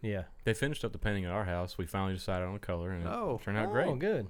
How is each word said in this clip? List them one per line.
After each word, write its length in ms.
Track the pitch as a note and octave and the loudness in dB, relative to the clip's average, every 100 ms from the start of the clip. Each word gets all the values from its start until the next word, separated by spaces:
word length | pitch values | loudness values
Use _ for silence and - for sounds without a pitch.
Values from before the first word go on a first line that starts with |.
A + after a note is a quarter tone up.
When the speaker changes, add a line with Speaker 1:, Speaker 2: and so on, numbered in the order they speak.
Speaker 1:
Yeah. 220 | A2 G2 F2 - - | -2 -2 -4 -2 0
Speaker 2:
They 80 | |
finished 320 | A2 C#3 D3+ A2+ | 2 2 0 -2
up 80 | |
the 40 | G#2+ | 0
painting 260 | G#2+ G2+ F2+ | 0 2 2
at 60 | |
our 120 | F#2+ | 0
house. 340 | G2 F2 F#2 - | 2 0 0 -2
We 80 | F2+ | -2
finally 280 | G2 F#2+ | 0 0
decided 340 | F#2 - F#2 F2+ | 0 0 0 0
on 80 | G2+ | -4
a 40 | |
color, 320 | - F2 F2 | -2 -2 -2
and 120 | F#2 | -2
it 40 | E2+ | -2
Speaker 3:
Oh. 320 | A#3+ G#3 B2 | -2 -2 -2
Speaker 2:
turned 140 | - G2+ | 0 0
out 120 | A2 | 2
Speaker 1:
Oh, 20 | |
Speaker 2:
great. 280 | A2+ E3 C3 | 2 2 2
Speaker 1:
good. 280 | F#3 F#3 G2 | 2 0 -2